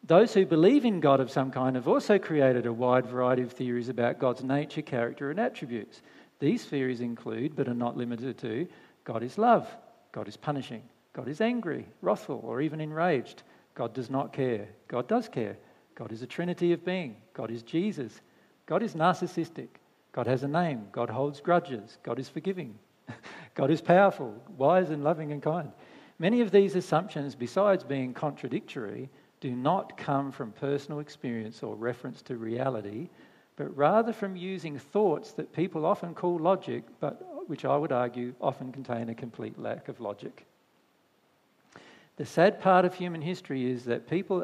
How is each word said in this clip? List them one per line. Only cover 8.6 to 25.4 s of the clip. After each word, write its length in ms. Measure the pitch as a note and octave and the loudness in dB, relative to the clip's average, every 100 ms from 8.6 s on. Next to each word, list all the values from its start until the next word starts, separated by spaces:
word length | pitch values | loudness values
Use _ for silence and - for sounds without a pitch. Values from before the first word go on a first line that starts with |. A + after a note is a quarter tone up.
| F3+ - - _ | -6 -10 -20 _
God 180 | - A2+ | -8 -6
is 140 | A#2+ G3 | -6 0
love, 320 | A#3 G#3+ A#2 - - _ _ | 4 4 2 -16 -20 _ _
God 160 | - G#2 | -12 -12
is 80 | - | -8
punishing, 460 | - C#3+ B2 A2+ - _ _ | -6 -6 -6 -14 -16 _ _
God 160 | - A#2+ | -12 -10
is 120 | D3+ | -2
angry, 460 | A3 B3 F3+ B2+ A2 - | 0 0 -4 -6 -8 -6
wrathful, 380 | - G#3+ - B2+ | -2 -2 -4 -8
or 160 | A#2 A#2 | -6 -2
even 200 | D3+ D#3 | -2 -4
enraged. 640 | D#3 D#3 F3 C#3+ - - - - _ | -6 0 2 2 -2 -14 -20 -20 _
God 200 | - A#2 | -8 -6
does 160 | A2 A#2 | -6 -4
not 220 | C3+ E3+ | -4 -4
care. 360 | - C3 A2 G#2 - _ | -2 -2 -2 -6 -16 _
God 220 | B2 B2 | -6 0
does 200 | A3+ A#3 | 0 0
care. 280 | - G#2 G#2 - _ _ | -4 -4 -6 -16 _ _
God 180 | - A2 | -16 -12
is 100 | A2 | -10
a 40 | A#2+ | -10
trinity 460 | - F3 E3+ F3 | -6 -4 0 2
of 120 | E3+ | 2
being. 320 | E3+ F#3 D3+ G#2 _ | 0 -4 -6 -12 _
God 160 | - A2+ | -10 -8
is 120 | A#2 | -8
Jesus. 580 | A2+ D#3+ G#3 E3+ A#2 - _ _ _ _ - | -4 -2 -2 -2 -8 -10 _ _ _ _ -2
God 160 | E3+ | -2
is 120 | A3 | 0
narcissistic. 720 | D#3 E3 F3 F3+ - D#3+ - B2+ - _ _ _ | 2 2 4 -2 -4 -6 -8 -16 -18 _ _ _
God 140 | - B2 | -4 0
has 160 | B2+ | 2
a 40 | C#3 | 2
name. 380 | D#3 F3 C3 G2+ | 0 0 -2 -8
God 180 | - A#2 | -4 -4
holds 300 | A2+ C#3+ C#3 | -2 -4 -4
grudges. 580 | - F3 E3+ A#2+ G#2 - | 2 2 2 -10 -10 -14
God 160 | - A#2+ | -8 -6
is 100 | C3 | -6
forgiving. 500 | - F#3 F#3 C#3 G#2 _ _ - | -6 -6 -6 -8 -12 _ _ -16
<laughs> 460 | - - - - | -16 -14 -18 -14
God 160 | - C#3 | 0 2
is 100 | D#3+ | 4
powerful, 540 | - F3 G3 - B2+ G#2+ - D#3 | 6 8 8 4 -8 -10 -16 2
wise 340 | C3+ F#3 F3 | 6 6 4
and 120 | D#3 | 0
loving 300 | C#3+ E3 D#3 | 0 0 -4
and 100 | D3 | -4